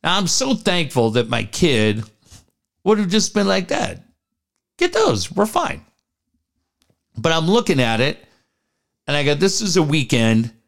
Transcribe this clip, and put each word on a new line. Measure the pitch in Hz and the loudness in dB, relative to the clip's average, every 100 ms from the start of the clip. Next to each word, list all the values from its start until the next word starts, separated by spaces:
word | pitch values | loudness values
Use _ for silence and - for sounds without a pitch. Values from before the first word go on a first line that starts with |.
Now, | - 185 | -2 -2
I'm | 180 | 0
so | - 262 | -2 -2
thankful | 262 - 180 147 131 113 | -2 0 -2 -2 0 2
that | 113 113 | 2 0
my | 117 | -4
kid | 107 - 175 120 107 107 110 _ _ - _ _ _ _ | -6 0 2 4 2 0 -6 _ _ -20 _ _ _ _
would | 185 214 | 0 0
have | 202 | 2
just | 208 - | 0 0
been | 214 196 | 0 0
like, | 190 185 | 0 -2
"Dad, | - - - - _ _ _ _ _ _ _ | -4 -4 -8 -18 _ _ _ _ _ _ _
get | 359 | -2
those. | 403 440 104 - | 2 0 0 -4
We're | 185 214 | -2 -2
fine." | 359 320 - - _ _ _ _ _ _ _ _ _ _ _ _ - | 0 -4 -8 -14 _ _ _ _ _ _ _ _ _ _ _ _ -4
But | 110 | -2
I'm | 165 160 | 0 2
looking | 220 220 151 | 0 2 0
at | 120 113 | 2 2
it, | 135 - _ _ _ _ _ _ _ _ - | 0 -2 _ _ _ _ _ _ _ _ -6
and | 143 | -2
I | |
go, | 143 | 0
"This | 147 190 - | 0 0 0
is | 208 180 | -2 0
a | |
weekend | 151 151 127 127 113 113 113 - | 2 0 0 2 4 2 0 -8